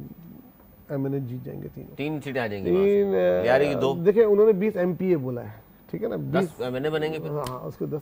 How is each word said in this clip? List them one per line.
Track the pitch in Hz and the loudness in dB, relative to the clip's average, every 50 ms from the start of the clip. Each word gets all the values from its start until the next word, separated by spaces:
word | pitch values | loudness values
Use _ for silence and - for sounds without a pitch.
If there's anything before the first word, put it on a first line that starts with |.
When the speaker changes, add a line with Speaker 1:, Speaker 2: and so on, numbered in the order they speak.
| 143 143 - - - - - - - - - - - - - - - - | -12 -14 -16 -18 -20 -20 -20 -20 -20 -20 -20 -20 -20 -20 -20 -20 -12 -8
Speaker 1:
एमएनए | 151 135 135 135 139 139 | -6 -4 -2 -2 -2 -4
जीत | 135 117 123 127 127 | -4 -6 -8 -10 -10
जाएंगे | 139 139 - - | -10 -10 -10 -10
तीनों। | - - 143 - - - | -12 -12 -14 -16 -14 -8
Speaker 2:
तीन | - 139 151 156 143 | -6 -6 -4 -4 -6
सीटें | - 143 127 131 | -6 -6 -4 -4
आ | 120 | -2
जाएंगी | 107 104 196 190 180 | -4 -4 -4 0 2
वहाँ | 175 185 - | 2 4 4
से। | 202 202 202 202 | 4 4 2 2
Speaker 1:
तीन, | 196 190 | 2 2
अ, | 185 - 90 90 90 | 2 2 2 2 2
Speaker 2:
लियारी | 92 117 127 139 143 | 4 4 4 4 4
की | 147 143 | 2 0
दो। | 117 127 135 139 | 0 0 0 0
Speaker 1:
देखिए, | 170 165 202 185 226 226 | 2 2 4 6 6 6
उन्होंने | 214 208 202 214 226 214 | 6 6 6 6 6 6
बीस | 180 208 220 - | 4 2 0 0
एमपीए | 185 180 185 170 - 190 185 175 | 0 0 0 0 0 0 0 2
बोला | 147 127 127 123 120 | 0 0 -4 -6 -6
है, | 113 107 107 - - - - - - - | -8 -12 -14 -18 -20 -20 -20 -20 -16 -10
ठीक | - 170 220 | -8 -6 -4
है | - | -4
ना, | - | -4
Speaker 2:
दस | 156 143 | -4 -4
Speaker 1:
बीस | 135 143 190 196 165 - - | 0 0 0 0 -2 -4 -6
Speaker 2:
एमएनए | 120 127 123 127 143 156 | -6 -4 -4 -2 -2 -2
बनेंगे | 156 156 156 156 160 151 | -2 -2 -2 -2 -4 -6
फिर? | 151 156 | -6 -6
Speaker 1:
हाँ, | 147 147 135 123 | -6 -6 -6 -6
हाँ, | 127 127 | -8 -8
उसके | - 156 131 - 156 | -10 -10 -8 -8 -6
दस | 147 143 151 | -6 -6 -8